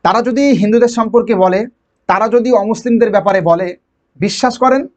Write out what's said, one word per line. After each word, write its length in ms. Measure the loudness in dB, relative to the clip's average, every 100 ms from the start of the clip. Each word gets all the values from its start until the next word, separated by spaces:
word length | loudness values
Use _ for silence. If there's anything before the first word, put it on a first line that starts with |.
তারা 180 | 0 0
যদি 300 | 0 0 2
হিন্দুদের 360 | 2 2 2 2
সম্পর্কে 480 | 0 0 0 0 0
বলে, 320 | 2 0 -4 _ _ _ -4
তারা 200 | -2 2
যদি 240 | 0 2
অমুসলিমদের 580 | 0 0 -4 -2 0 2
ব্যাপারে 320 | 0 0 0
বলে, 360 | 0 0 -2 -10 _ _ _ _
বিশ্বাস 420 | -6 -2 -4 0
করেন 300 | 0 0 -4